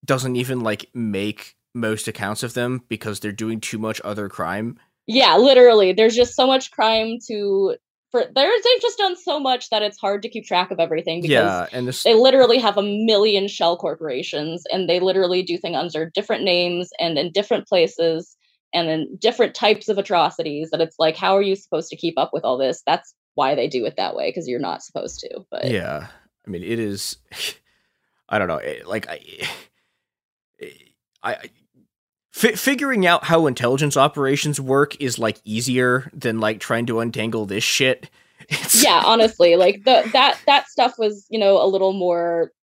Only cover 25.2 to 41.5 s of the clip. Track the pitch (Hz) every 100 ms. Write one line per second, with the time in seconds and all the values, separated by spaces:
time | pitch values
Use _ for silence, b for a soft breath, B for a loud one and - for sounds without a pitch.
25.2 | - - - - 127 107 80 73 80 B
26.2 | _ _ - 90 87 117 107 98 - -
27.2 | _ - - - _ _ _ _ _ _
28.2 | _ 107 92 76 73 65 85 107 - 78
29.2 | 78 92 - - - _ _ _ _ _
30.2 | _ _ _ _ - - _ _ _ _
31.2 | - 117 - _ _ _ _ _ _ _
32.2 | _ - 233 - 262 277 277 240 180 170
33.2 | - 165 156 120 123 135 147 139 139 147
34.2 | 135 143 151 143 135 135 143 - 135 117
35.2 | 113 107 - 110 127 127 127 127 127 156
36.2 | 127 113 107 110 - 117 117 113 117 117
37.2 | 113 113 104 98 - - 131 - - b
38.2 | b b b - - - 269 139 - 226
39.2 | 220 - 175 170 185 202 254 247 226 254
40.2 | 262 - - 277 - - 247 - 220 208
41.2 | _ 226 196